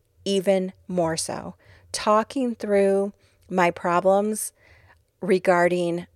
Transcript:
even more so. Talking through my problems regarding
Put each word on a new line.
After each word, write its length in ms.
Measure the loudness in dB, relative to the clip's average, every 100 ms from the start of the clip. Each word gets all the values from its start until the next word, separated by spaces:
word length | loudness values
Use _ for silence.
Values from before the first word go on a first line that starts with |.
| _ _
even 500 | -4 -2 0 0 -2 -8 -6
more 300 | -2 -2 -2
so. 380 | -6 -10 -12 -18 _ -20 _
Talking 640 | -4 2 2 0 -4 -4 -4
through 580 | 0 2 4 2 -2 -6 _ _ -6
my 220 | 0 0
problems 840 | 0 -2 2 4 2 2 -4 -10 -14 _ _ _ _ _ _
regarding 840 | 0 2 4 4 2 2 -2 -4 -8